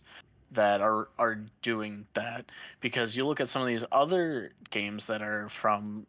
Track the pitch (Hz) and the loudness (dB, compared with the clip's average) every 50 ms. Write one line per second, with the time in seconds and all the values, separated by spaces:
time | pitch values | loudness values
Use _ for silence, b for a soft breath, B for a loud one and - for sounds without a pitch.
0 | B B B B B B _ _ _ - - 113 104 101 101 101 101 110 110 107 | B B B B B B _ _ _ -6 0 4 4 4 4 4 4 4 4 2
1 | 107 - - - 120 113 110 107 107 107 _ - - 117 113 110 107 107 104 104 | 0 -4 0 0 2 2 2 -2 -8 -14 _ -6 -2 -2 0 0 -2 -6 -8 -12
2 | 107 _ - 104 - 117 120 117 - - B B B B B B - 120 - 127 | -12 _ -4 -4 -4 -4 -6 -8 -10 -12 B B B B B B -6 -2 0 0
3 | 117 110 101 123 135 147 147 143 135 120 - 135 127 127 117 113 113 - - 139 | 0 0 0 0 0 0 2 0 0 -2 0 0 0 2 0 0 0 2 4 4
4 | 143 156 185 180 170 160 147 120 95 - - _ - - - 107 104 101 104 107 | 4 6 4 2 2 2 0 -2 -4 -6 -12 _ -12 -6 -4 -4 -2 -2 -4 -6
5 | - - 110 107 107 107 107 104 104 104 - - - 107 104 104 104 104 107 107 | -4 -4 -4 -4 -2 -2 -4 -4 -4 -6 -8 0 2 2 2 2 0 -6 -8 -8
6 | 107 | -10